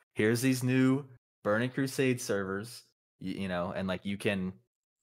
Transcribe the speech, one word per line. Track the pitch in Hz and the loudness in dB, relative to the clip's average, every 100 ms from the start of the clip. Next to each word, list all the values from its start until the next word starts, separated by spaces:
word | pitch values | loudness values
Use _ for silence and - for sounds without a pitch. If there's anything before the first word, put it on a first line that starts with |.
| _ | _
Here's | - 110 117 | 0 2 4
these | 131 127 | 2 2
new | 127 131 131 135 139 - _ _ | 2 4 4 4 -2 -16 _ _
Burning | 104 107 127 | 0 0 0
Crusade | 139 135 - 131 123 | -2 -2 0 0 0
servers, | - 101 95 98 117 - - _ _ - | 0 -2 -2 -4 -8 -14 -20 _ _ -12
y-, | 92 | -8
you | - 95 | -4 -4
know, | 87 90 | -2 -4
and, | - 95 | -4 -4
like, | 92 | -4
you | 98 101 | -4 -4
can, | 113 98 92 - _ _ _ _ | -2 -2 -4 -8 _ _ _ _